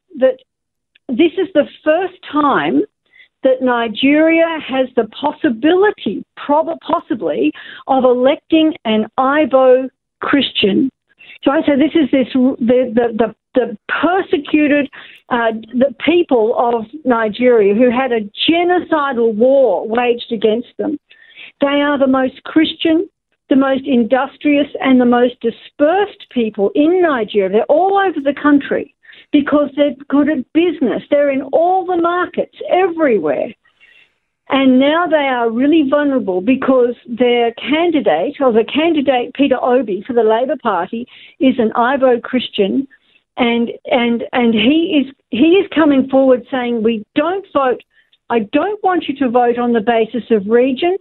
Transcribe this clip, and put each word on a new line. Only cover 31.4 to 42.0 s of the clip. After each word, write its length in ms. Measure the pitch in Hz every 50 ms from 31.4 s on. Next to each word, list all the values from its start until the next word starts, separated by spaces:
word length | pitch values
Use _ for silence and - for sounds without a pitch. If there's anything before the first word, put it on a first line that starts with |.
| -
all 420 | - - 330 330 359 370 381 359
the 120 | 349 359
markets, 580 | 339 330 339 349 359 359 330 - - - - _ - - 605
everywhere. 840 | - 359 381 370 339 330 320 277 226 196 151 151 127 123 - 247 - _ _ _ _ _ _ _ _ _ _ _ _ _ _ _ _ _ _ -
And 300 | 285 269 269 262 254 254
now 300 | 269 285 302 339 359 330
they 80 | 311
are 340 | 302 285 269 254 240 233 233
really 380 | 220 233 262 285 320 320 294 262
vulnerable 500 | 294 294 294 285 269 254 208 190 180 185
because 540 | 185 220 262 262 - - 262 254 247 247 240 - _ -
their 440 | 240 208 254 247 240 240 233 233 233
candidate, 840 | - - 220 277 311 339 349 320 285 208 208 151 156 180 269 294 -
or 120 | 285 262 214
the 120 | 220 220
candidate, 680 | 214 - 277 311 339 320 311 262 277 262 247 240 - -
Peter 240 | - 277 269 254 240
Obi, 440 | - 254 247 254 262 208 190 202 196
for 60 | - 247
the 100 | 233 220
Labour 340 | 220 220 226 254 254 311 262 -
Party, 460 | 233 202 175 175 190 - 233 240 - - - - - - -
is 180 | - 262 - -
an 120 | 233 220
Igbo 520 | - - 233 247 277 269